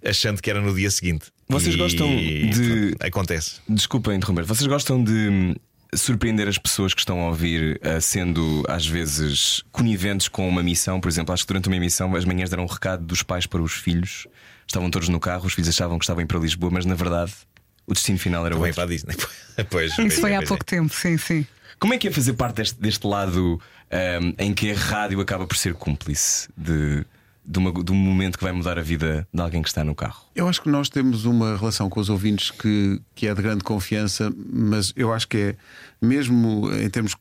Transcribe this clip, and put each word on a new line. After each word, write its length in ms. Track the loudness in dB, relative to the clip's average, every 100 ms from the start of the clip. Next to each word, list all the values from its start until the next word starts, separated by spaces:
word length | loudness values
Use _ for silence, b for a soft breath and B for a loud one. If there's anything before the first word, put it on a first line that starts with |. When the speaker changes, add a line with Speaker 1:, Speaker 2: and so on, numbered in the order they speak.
Speaker 1:
achando 360 | -2 0 0 -2
que 80 | -2
era 120 | 0
no 120 | 0
dia 160 | 0 0
seguinte. 340 | 0 -2 -2 -6 _ _
Speaker 2:
Vocês 260 | 0 2
Speaker 1:
E 40 | 2
Speaker 2:
gostam 280 | 0 2 2
de 840 | 2 0 2 2 4 2 4 2 0
Speaker 1:
pronto, 100 | -2
acontece. 500 | -2 0 -2 -4 -10 -2
Speaker 2:
Desculpa 460 | 0 2 0 0
interromper, 300 | 0 0 0
vocês 220 | 0 0 2
gostam 340 | 0 2 2
de 540 | 4 2 4 4 2 0 _ _ _
surpreender 520 | -4 0 0 2 2 2
as 100 | 0
pessoas 360 | -2 0 0
que 60 | 0
estão 200 | 0 0
a 80 | 0
ouvir, 520 | 0 0 2 0 0
eh, 160 | -2 0
sendo 600 | 0 0 0 2 2 0 0
às 180 | -2 -2
vezes 760 | -2 -2 -2 0 0 0 0 -4
coniventes 560 | 0 0 2 0 -2 -2
com 200 | -2 0
uma 140 | 2
missão? 380 | 2 0 0 -2
Por 80 | 0
exemplo, 260 | -2 -2
acho 80 | -2
que 60 | -2
durante 200 | -2 0
uma 60 | 2
emissão 380 | 2 0 0
as 100 | 0
manhãs 240 | 0 0 -2
deram 140 | -2
um 40 | -4
recado 360 | -4 -4 -4
dos 180 | -2 -4
pais 220 | -2 -4 -2
para 140 | -2
os 120 | -2
filhos. 560 | -2 0 0 0 -6 -16 B B B B
Estavam 200 | -2 0
todos 200 | -2 0
no 100 | 0
carro, 280 | 0 -2 -4
os 80 |
filhos 140 | 0 0
achavam 300 | 0 0 -2
que 60 |
estavam 200 | -2 -2 0
para 120 | 0
Lisboa, 320 | 0 0 0
mas 140 | 0 0
na 80 |
verdade 380 | 0 0 0 -2 -6 -20 _ _ _ -4
o 60 |
destino 260 | -2 0 0
final 280 | 0 0 0
era 80 |
Speaker 1:
Também 140 | 0 0
Speaker 2:
outro. 80 | 0
Speaker 1:
para 80 |
a 20 | -2 -4
Disney. 200 | -6 -8
<laughs> 500 | -8 -10 -14 -6 -2
Pois, 200 | 0 0
Speaker 3:
Isso 40 | 2
Speaker 1:
pois 180 | 2 2
Speaker 3:
foi 100 | 2
Speaker 1:
é, 60 | 0
Speaker 3:
há 20 |
Speaker 1:
pois 100 | 0
Speaker 3:
pouco 140 | -2
Speaker 1:
é. 80 | -2
Speaker 3:
tempo, 240 | 0 0
sim, 240 | 0 0 0
sim. 260 | 0 -2 -2 B B B
Speaker 2:
Como 140 | 0
é 60 | 2
que 80 | 0
é 20 |
fazer 220 | 2 2
parte 220 | 2 -2 -2
deste, 240 | -4 -2
deste 260 | -2 0 0
lado, 540 | 0 0 2 2 0 B B B
ehm, 420 | -2 0 0 0 0
em 160 | 0
que 160 | 0 0
a 40 | 0
rádio 440 | -2 -2 0 0
acaba 260 | 0 -2 -2
por 100 | -2
ser 180 | -2
cúmplice 760 | -2 -2 -4 -2 -2 0 -2 -4 -10
de, 480 | -2 0 2 0 -4 b b b
de 140 | -6 0
uma, 120 | 0
de 180 | 0 0
um 20 |
momento 440 | 2 4 4 2 -2
que 60 |
vai 80 | -2
mudar 260 | -2 -2 -2
a 40 |
vida 440 | -2 0 0 0 -2
de 60 | -2
alguém 180 | -2 -2
que 80 | -2
está 140 | -2
no 100 | -2
carro? 300 | -2 -6 -8 _
Speaker 4:
Eu 140 | -2 0
acho 140 | 0
que 60 | 0
nós 180 | 0 0
temos 360 | 0 2 2 2
uma 300 | 4 2 0
relação 320 | -2 0 -2
com 100 | 0
os 80 | 0
ouvintes 420 | 2 2 0 -2
que, 500 | -2 0 2 2 0 -6
que 120 | -4 -2
é 80 |
de 80 | 0
grande 200 | 0 -2
confiança, 680 | -2 -4 0 -2 0 0 -2 -4 -6
mas 420 | 0 2 2 0 -2
eu 160 | 0
acho 140 | 0 -2
que 80 | 0
é, 200 | 0 -4 B B B B
mesmo 720 | 2 2 4 4 4 2 0
em 160 | 0 -2
termos 260 | -2 -4 -6